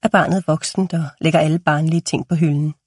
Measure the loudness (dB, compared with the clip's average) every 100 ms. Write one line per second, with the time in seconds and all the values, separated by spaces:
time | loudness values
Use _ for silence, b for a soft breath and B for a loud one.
0 | 2 2 2 -2 0 -2 -2 -4 -2 -2
1 | -4 -2 0 2 2 0 0 0 2 0
2 | -2 -6 -2 0 0 0 -2 -6